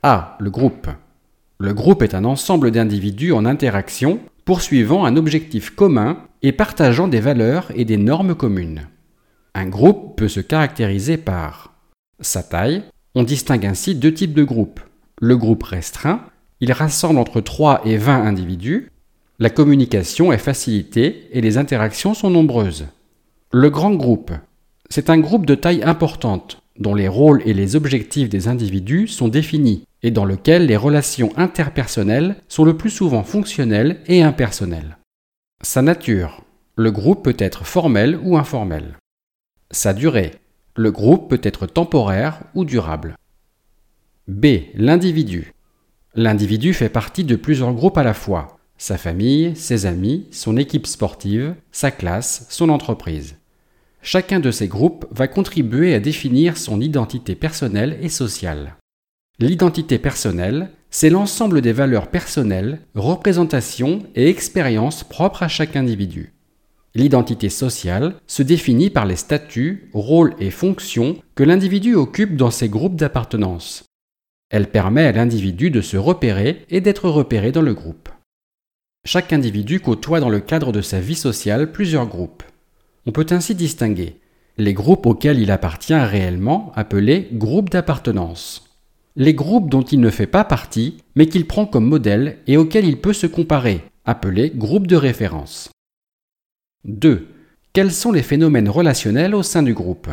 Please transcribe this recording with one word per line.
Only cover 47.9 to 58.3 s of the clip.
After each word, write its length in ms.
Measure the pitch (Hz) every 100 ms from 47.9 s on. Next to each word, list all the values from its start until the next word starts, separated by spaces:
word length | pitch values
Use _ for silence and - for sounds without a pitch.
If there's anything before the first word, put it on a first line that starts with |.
| 175
à 60 |
la 100 | 123
fois, 460 | 104 - 90 71 _ _ _
sa 180 | - 92
famille, 580 | 87 85 113 143 170 165
ses 300 | - 117 95
amis, 420 | 90 104 160 -
son 260 | - 113 113
équipe 300 | 139 151 -
sportive, 640 | - 104 - 98 107 143 175 _
sa 180 | - 143
classe, 580 | - 90 87 127 - 123
son 180 | - 170
entreprise. 680 | 147 - 107 - 78 69 71 _ _ _ _ _ _
Chacun 400 | - 185 185 190
de 100 | 131
ces 160 | 113 98
groupes 380 | 104 160 160 -
va 180 | 113 131
contribuer 640 | - 190 165 120 123 175
à 80 | 123
définir 560 | 120 156 139 123 170 160
son 240 | - 104
identité 540 | 139 143 110 120 - 92
personnelle 640 | 156 - 127 101 123 156
et 80 | 170
sociale. 680 | - 120